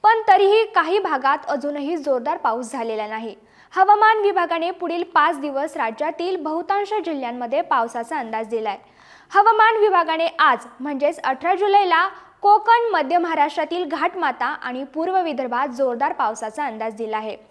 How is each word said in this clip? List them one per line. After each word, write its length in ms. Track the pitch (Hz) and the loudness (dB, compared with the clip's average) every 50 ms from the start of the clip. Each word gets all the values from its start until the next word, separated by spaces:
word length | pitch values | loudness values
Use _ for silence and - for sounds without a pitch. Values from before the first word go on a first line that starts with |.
| - | 4
पण 180 | - 466 453 440 | 4 2 4 4
तरीही 360 | - 381 381 403 392 415 440 453 | 4 4 6 6 4 4 2 2
काही 340 | 427 - 370 320 311 370 427 | 2 0 0 0 2 0 -2
भागात 460 | 381 339 311 269 254 269 285 302 - | 0 -2 -4 0 0 0 -2 -2 -2
अजूनही 500 | - 294 277 233 285 294 285 277 285 339 | -6 -6 -4 -4 -6 -6 -6 -6 -6 -6
जोरदार 400 | 330 269 285 269 254 233 285 330 | -6 -2 -2 -2 -2 -2 -4 -6
पाऊस 340 | 339 - 247 220 240 254 220 | -4 -2 -4 -4 -4 -6 -8
झालेला 360 | - 262 233 226 220 214 214 | -8 -8 -6 -6 -6 -6 -6
नाही. 280 | 208 220 220 226 226 - - _ _ _ _ - _ - | -8 -8 -10 -10 -12 -14 -16 _ _ _ _ -20 _ 2
हवामान 480 | 370 381 392 415 415 440 427 453 440 | 2 6 6 6 6 6 4 4 4
विभागाने 500 | 415 403 403 392 349 330 339 330 330 349 | 2 2 2 2 0 0 -2 -2 -2 -4
पुढील 320 | 370 349 359 339 339 349 349 | -4 -6 -6 -4 -4 -4 -6
पाच 340 | 349 - 330 285 320 349 277 | 0 2 2 2 2 0 -2
दिवस 380 | 269 294 269 269 285 320 320 | -6 -6 -4 -4 -6 -6 -4
राज्यातील 580 | 320 247 226 226 - 294 311 320 - 339 359 370 | -4 -6 -6 -4 -4 -6 -6 -4 -6 -6 -6 -4
बहुतांश 560 | 359 285 311 311 330 339 330 392 403 415 392 427 | -6 -6 -6 -6 -6 -4 -2 -2 -2 -2 -2 -4
जिल्ह्यांमध्ये 680 | 427 330 339 311 277 262 233 240 247 247 233 254 294 349 | -4 -4 -4 -6 -6 -6 -8 -8 -8 -6 -4 -2 -2 0
पावसाचा 540 | 339 311 254 233 233 - 240 233 233 320 | 0 0 0 0 -2 -4 -10 -8 -6 -6
अंदाज 300 | 294 247 226 220 220 226 | -8 -6 -6 -6 -8 -6
दिलाय. 300 | 214 233 226 220 214 196 - - _ _ _ - - - - - _ | -4 -6 -4 -4 -4 -6 -8 -12 _ _ _ -20 -20 -20 -20 -20 _
हवामान 460 | - 392 403 440 453 427 427 440 453 | 2 4 4 4 6 6 4 4 4
विभागाने 500 | 440 415 427 392 349 330 320 320 320 330 330 330 330 | 4 4 4 4 2 2 2 0 -2 -2 -2 0 2
आज, 260 | 302 302 262 220 - 240 - - | 4 4 4 2 -2 -16 -16 -12
म्हणजेच 400 | 262 294 294 262 285 294 339 - | -8 -8 -4 0 0 0 -2 -2
अठरा 360 | - - 269 262 285 339 381 | -4 -4 -4 -2 0 0 0
जुलैला, 520 | 359 392 415 392 403 403 359 339 320 359 392 381 - - - _ _ | 2 2 4 4 4 4 4 2 2 2 0 -4 -10 -20 -20 _ _
कोकण, 500 | - 403 415 427 427 453 466 480 466 466 | 4 6 6 6 6 4 4 4 4 2
मध्य 260 | 392 330 294 262 330 | 0 0 0 2 2
महाराष्ट्रातील 680 | 349 339 349 330 320 285 311 311 - 311 302 339 359 359 | 0 2 0 2 2 0 0 0 -4 -4 -4 -2 -4 -4
घाटमाता 680 | 294 311 285 302 349 349 370 339 277 247 - 247 254 302 - | -4 -4 -2 -2 -2 -2 -2 -2 -2 -2 -2 -4 -4 -4 -6
आणि 220 | - 254 247 254 277 | -8 -8 -8 -8 -10
पूर्व 360 | 269 - 311 320 370 370 381 359 | -8 -6 -4 -4 0 0 0 0
विदर्भात 440 | 330 285 240 262 247 240 240 277 294 | 0 -4 -4 -6 -4 -2 -2 -2 -4
जोरदार 440 | 240 233 277 254 240 233 277 302 - | -2 -2 -2 -2 0 -2 -2 -4 -2
पावसाचा 520 | - 262 214 226 - 233 220 220 - 294 | -2 -4 -4 -4 -6 -10 -10 -8 -6 -6
अंदाज 280 | 247 220 214 220 220 214 | -6 -6 -6 -8 -8 -8
दिला 220 | 208 233 220 220 | -8 -8 -6 -6
आहे 180 | 214 220 220 - - - _ | -6 -6 -8 -12 -12 -16 _